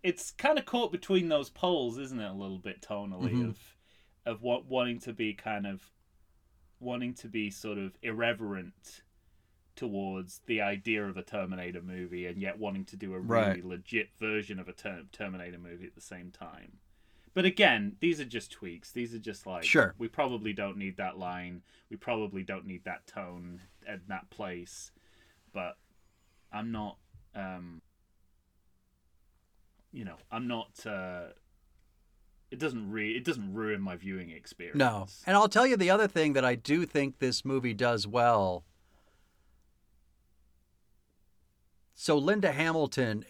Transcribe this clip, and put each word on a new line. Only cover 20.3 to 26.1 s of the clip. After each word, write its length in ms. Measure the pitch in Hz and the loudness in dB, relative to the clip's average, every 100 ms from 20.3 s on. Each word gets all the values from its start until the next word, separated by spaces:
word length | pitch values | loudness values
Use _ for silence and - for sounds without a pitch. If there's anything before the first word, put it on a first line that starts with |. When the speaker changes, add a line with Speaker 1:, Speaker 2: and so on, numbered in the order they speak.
| 117 107 | 0 -4
Speaker 1:
don't 240 | 98 101 98 | -2 -4 -4
need 220 | 98 92 | -6 -4
that 200 | 95 90 | -6 -4
line. 440 | 90 90 90 87 _ _ _ | -8 -6 -8 -12 _ _ _
We 80 | 110 | -10
probably 460 | - 113 104 98 | -2 -2 -2 -4
don't 240 | 95 95 90 | -6 -8 -8
need 180 | 90 | -10
that 220 | 92 85 - | -8 -10 -10
tone 560 | - 90 90 87 87 - - - | -12 -10 -12 -12 -14 -18 -18 -12
and 160 | 98 92 | -12 -8
that 200 | 92 - | -10 -10
place. 640 | - 101 87 87 - - _ _ _ _ _ _ | -10 -8 -8 -12 -16 -18 _ _ _ _ _ _
But 240 | 98 90 - _ _ _ | -8 -8 -8 _ _ _